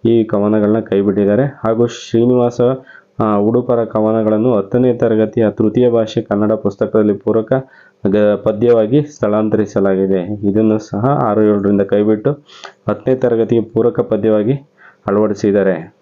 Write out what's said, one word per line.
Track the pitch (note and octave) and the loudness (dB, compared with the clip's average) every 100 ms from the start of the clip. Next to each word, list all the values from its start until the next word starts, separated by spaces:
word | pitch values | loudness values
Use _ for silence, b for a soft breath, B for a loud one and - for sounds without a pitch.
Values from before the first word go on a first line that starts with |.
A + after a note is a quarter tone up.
| A#2 | 2
ಈ | A#2 | 2
ಕವನಗಳನ್ನ | G#2+ G#2+ G#2 G#2+ G#2 A2 | 2 0 0 2 2 0
ಕೈಬಿಟ್ಟಿದ್ದಾರೆ. | A2 G2 G2+ G2 G2+ G#2 C#3 | 0 0 0 0 2 2 -2
ಹಾಗೂ | - A2 A2+ A#2+ | -4 -4 0 0
ಶ್ರೀನಿವಾಸ, | - - A2+ A#2+ B2 A#2+ A#2+ B2 C3 B B B - | -2 -4 0 2 2 0 0 -2 -2 B B B -4
ಆ, | A2 G#2 | -2 0
ಉಡುಪರ | G#2 A#2+ B2 A#2 G#2+ | 2 0 0 -2 0
ಕವನಗಳನ್ನು | A2 A2 A2 G#2+ G#2+ A#2+ | 0 0 0 0 0 2
ಹತ್ತನೇ | A2+ G2 B2 B2+ | 0 0 0 0
ತರಗತಿಯ | A#2 A#2 A2 A2 A#2+ G#2+ | 2 0 2 0 0 0
ತೃತೀಯ | G2+ A2 A2+ B2 | 2 0 2 2
ಭಾಷೆ | A#2 A2 - | 2 -2 -4
ಕನ್ನಡ | A2 G2+ G#2+ | -4 -2 0
ಪುಸ್ತಕದಲ್ಲಿ | A2 G2+ G2 G#2 A2 G#2+ | 0 -4 -4 -2 0 0
ಪೂರಕ | G2 - A2 A2 C3+ - B B B G#2 | 0 -2 -2 0 -4 -4 B B B -2
ಗ-, | G2+ G#2 G2+ | 0 2 0
ಪದ್ಯವಾಗಿ | A2 G#2 A#2+ A#2 G#2+ C#3+ | -2 0 2 2 2 0
ಸ್ಥಳಾಂತರಿಸಲಾಗಿದೆ. | D3 - G#2+ G#2 G#2+ G#2 G#2 - G2 F#2+ G2 F#2+ F2+ G#2 G2+ | -2 -4 -2 0 0 -2 -2 0 0 0 0 -2 -2 -4 -2
ಇದನ್ನು | G2+ A2 G#2+ | 0 2 0
ಸಹ | - G2+ A#2+ | -4 -4 -2
ಆರು | C#3+ B2 G#2 | 0 0 2
ಏಳರಿಂದ | G#2+ G#2 G2+ G2+ | 2 2 0 0
ಕೈಬಿಟ್ಟು | G2 G#2 G#2 G#2+ C3+ D3 B B B B - | 0 0 0 0 -2 -6 B B B B -8
ಹತ್ತನೇ | G#2 - C3 | -4 -2 0
ತರಗತಿಗೆ | B2 A2+ A2 A#2 | 0 0 0 0
ಪೂರಕ | G#2+ - A#2 A2+ | 0 0 0 0
ಪದ್ಯವಾಗಿ | - G#2+ A2 G#2+ G#2 C#3 - B B B - | -4 -2 0 0 0 -4 -6 B B B -4
ಅಳವಡಿಸಿದ್ದಾರೆ. | G2+ G#2+ G2+ G#2+ G2+ F#2+ E2+ E2+ _ | 0 0 0 0 2 0 -2 -8 _